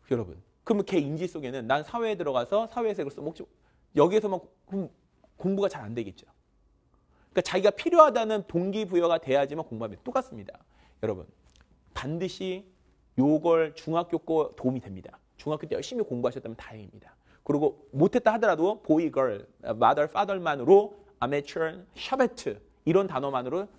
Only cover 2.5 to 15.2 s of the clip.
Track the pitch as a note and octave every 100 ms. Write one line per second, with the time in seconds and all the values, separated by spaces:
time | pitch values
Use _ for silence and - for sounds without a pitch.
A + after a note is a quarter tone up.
2.5 | G3+ A3+ B3 A3+ G3+ C#3+ - D3 E3 -
3.5 | _ _ _ _ D3+ E3 G#3 G#3+ F#3 -
4.5 | _ _ G3 E3+ _ _ _ _ _ F3+
5.5 | G3 G3 D3 G#2+ A#2 G2+ - - _ _
6.5 | _ _ _ _ _ _ _ _ - -
7.5 | F#3+ G3 - - F4 D4+ A3+ A3 G#3+ -
8.5 | E3+ F#3 G3+ G3 F3+ E3+ E3 C3+ C3+ C#3+
9.5 | D3+ D#3 A2 A2+ F#2 - C4 - - F#2+
10.5 | - _ _ _ _ A2 F#2+ - _ _
11.5 | _ _ _ _ - C3 E3 F#3 - F#3
12.5 | F#3 G3 _ _ _ _ - C#3 D3+ E3
13.5 | E3 D#3+ D3+ - E3 E3+ E3 - D#3+ C#3+
14.5 | - B2+ C3 - F#2 - -